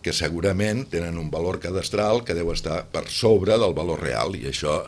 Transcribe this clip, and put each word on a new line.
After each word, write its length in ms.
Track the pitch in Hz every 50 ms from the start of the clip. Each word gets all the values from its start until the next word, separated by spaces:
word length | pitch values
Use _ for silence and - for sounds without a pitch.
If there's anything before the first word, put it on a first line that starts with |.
que 120 | - 87 80
segurament 720 | - 85 76 85 85 82 98 95 92 104 107 107 123 135 -
tenen 280 | - 85 85 85 82 85
un 120 | 80 76
valor 300 | - 82 85 90 92 -
cadastral 640 | - 87 92 95 85 - - 101 104 107 110 120 120
que 100 | - 85
deu 200 | 85 85 85 82
estar 320 | 80 - 80 80 85 -
per 240 | - - 80 78 -
sobre 480 | - - - 110 110 98 92 98 110 117
del 160 | 113 92 80
valor 260 | 76 82 87 80 85
real 320 | 85 73 60 57 57 80 95
i 100 | - 58
això 400 | 67 65 - - 73 76 87 -